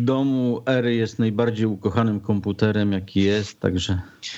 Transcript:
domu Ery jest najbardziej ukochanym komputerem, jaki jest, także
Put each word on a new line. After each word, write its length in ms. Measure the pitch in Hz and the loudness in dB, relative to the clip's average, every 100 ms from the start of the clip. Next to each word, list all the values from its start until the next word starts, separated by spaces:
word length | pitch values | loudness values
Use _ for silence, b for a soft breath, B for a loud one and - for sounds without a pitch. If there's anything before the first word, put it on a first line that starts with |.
domu 580 | 120 131 139 131 123 120 - | 0 2 0 0 0 -2 0
Ery 280 | 127 120 | 0 2
jest 240 | 117 110 - | 0 -2 0
najbardziej 480 | 113 104 117 110 113 | 0 2 0 0 -2
ukochanym 540 | 98 104 104 113 104 | 0 -2 2 0 0
komputerem, 720 | 101 104 101 98 107 107 104 | 0 -2 0 0 0 2 0
jaki 300 | 98 98 98 | 0 -2 2
jest, 380 | 98 104 101 - | 2 2 -2 -2
także 400 | 98 90 - 92 - B B | -2 0 -2 -4 -4 B B